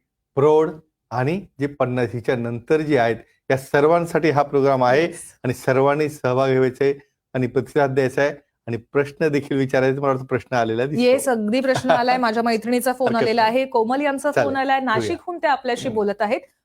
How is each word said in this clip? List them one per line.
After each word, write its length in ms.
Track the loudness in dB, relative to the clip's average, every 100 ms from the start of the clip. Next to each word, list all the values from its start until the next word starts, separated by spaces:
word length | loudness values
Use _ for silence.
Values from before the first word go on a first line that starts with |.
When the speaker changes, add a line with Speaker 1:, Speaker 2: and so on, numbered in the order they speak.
| _ _ _
Speaker 1:
प्रौढ 360 | 0 4 4 2 -4 _ _ -10
आणि 360 | -4 -2 -4 -8 -6
जे 60 | -6
पन्नाशीच्या 680 | -2 -2 0 -2 -4 -4 -2
नंतर 440 | -2 -6 -2 0
जी 160 | 2 2
आहेत, 200 | 2 0 -8 _ -4
या 60 | -2
सर्वांसाठी 760 | 0 2 4 4 2 0 2
हा 120 | 2
प्रोग्राम 420 | 2 2 2 2
आहे 180 | 4 4
Speaker 2:
येस. 200 | 0 -4 -20 _
Speaker 1:
आणि 100 | -6
सर्वांनी 540 | -4 0 2 2 2 -2
सहभाग 400 | -2 -2 0 2
घ्यायचा 360 | 2 2 0
आहे 100 | -2 -2 -8 _ _
आणि 120 | -4 -2
प्रतिसाद 440 | -2 -2 0 0
द्यायचा 320 | 2 0 0
आहे 80 | -2 -2 _ _ -10
आणि 100 | -10
प्रश्न 520 | -4 -2 -2 -2 0
देखील 280 | 0 -2 -2
विचारायचे. 440 | 0 2 2 0
मला 80 | 0
वाटतं 160 | -2
प्रश्न 300 | -2 -4 -2
आलेला 320 | -2 0 -2 -2
दिसतो. 180 | 0
Speaker 2:
येस, 240 | 2 2 0
अगदी 320 | -2 0 -2
प्रश्न 300 | 0 -2 2
आलाय. 260 | 2 2 0
Speaker 1:
<laughs> 20 |
Speaker 2:
माझ्या 240 | 0 0
मैत्रिणीचा 500 | 0 -2 -2 -2 -2
फोन 160 | -2 0
Speaker 1:
हरकत 140 | 0
Speaker 2:
आलेला 200 | 0 2
Speaker 1:
नाही. 140 | 2 0
Speaker 2:
आहे, 100 | 0
कोमल 340 | 0 0 0
यांचा 300 | -2 -2 -2
Speaker 1:
चालेल, 180 | 0 0
Speaker 2:
फोन 80 | 0
आलाय, 240 | 0 0
Speaker 1:
घेऊया. 140 | 0
Speaker 2:
नाशिकहून 440 | -2 -2 -6 -8 -4
ते 80 | -2
आपल्याशी 420 | -2 -2 -4 -4
Speaker 1:
हम्म. 60 |
Speaker 2:
बोलत 280 | -2 -2 0
आहेत. 180 | -2 -2 -6 _